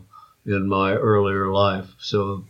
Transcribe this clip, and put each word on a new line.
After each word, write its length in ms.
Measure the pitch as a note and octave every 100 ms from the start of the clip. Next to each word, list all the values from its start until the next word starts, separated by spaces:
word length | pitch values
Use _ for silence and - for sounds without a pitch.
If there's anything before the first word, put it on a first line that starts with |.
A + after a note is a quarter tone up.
| - - - _ -
in 240 | G2 G2
my 240 | G2 F#2+
earlier 540 | G#2 A2+ G#2 G2+ G2 F#2+
life. 380 | G2 G2+ F#2+ F#2+ -
So 460 | - G#2 G2 G2 -